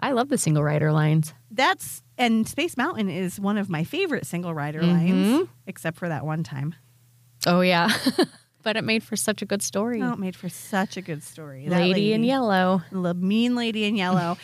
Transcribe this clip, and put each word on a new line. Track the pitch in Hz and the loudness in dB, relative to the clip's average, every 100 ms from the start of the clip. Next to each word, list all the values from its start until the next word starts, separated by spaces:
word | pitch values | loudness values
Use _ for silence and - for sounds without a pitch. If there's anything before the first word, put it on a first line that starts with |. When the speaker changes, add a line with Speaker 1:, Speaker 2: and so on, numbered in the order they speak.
Speaker 1:
I | 247 | -2
love | 262 285 | 0 0
the | 247 | 0
single | 160 151 | 2 2
rider | 151 151 151 | 2 2 2
lines. | 156 151 160 151 - _ | 2 4 2 0 -8 _
Speaker 2:
That's, | 214 294 392 - - - - | 0 0 0 -6 -14 -14 0
and | 240 226 220 | 2 2 0
Space | - 339 - | -2 -4 -2
Mountain | 262 214 196 | -2 -2 -4
is | 165 185 - | -2 -4 -2
one | 196 208 | -2 0
of | 196 | -2
my | 151 165 | -2 -2
favorite | 330 381 262 - | -2 -2 -2 -4
single | 170 180 | -6 -4
rider | 160 147 156 | -4 -6 0
Speaker 1:
Mm-hmm. | 170 175 170 185 196 | 2 4 4 4 4
Speaker 2:
lines, | 285 359 _ - | 2 0 _ -16
except | - 165 165 | -8 -8 -6
for | 175 | -6
that | 147 151 | -4 -4
one | 156 | -4
time. | 160 135 147 - _ _ _ _ _ _ - | -4 -6 -8 -8 _ _ _ _ _ _ 2
Speaker 1:
Oh, | 180 | 4
yeah. | 180 175 175 - 262 - | 4 4 4 2 0 0
<laughs> | 311 - _ _ | 0 -2 _ _
But | 220 214 | -4 -2
it | |
made | 220 220 | 0 -2
for | - 214 | -2 -4
such | - 208 | -2 -4
a | 202 | -2
good | 202 | -4
story. | - 196 226 240 | -2 -2 -2 -2
Speaker 2:
Oh, | 247 | -2
it | 220 | -2
made | 185 - | -6 -6
for | 180 | -12
such | - - 196 190 190 | -12 -4 -2 -2 -6
a | |
good | 185 151 | -8 -10
story. | - - 151 135 160 | -10 -18 -16 -10 0
That | 175 | 2
Speaker 1:
Lady | 180 190 208 | 4 2 2
in | 220 | 2
Speaker 2:
lady. | 233 | 2
Speaker 1:
yellow. | 269 226 190 185 190 - | 2 2 4 4 2 -2
Speaker 2:
The | 190 180 | -4 -2
mean | 180 185 220 240 247 | 0 0 2 2 0
lady | 226 214 208 | -2 -2 0
in | 214 | 0
yellow. | 180 185 170 175 | 2 2 0 -4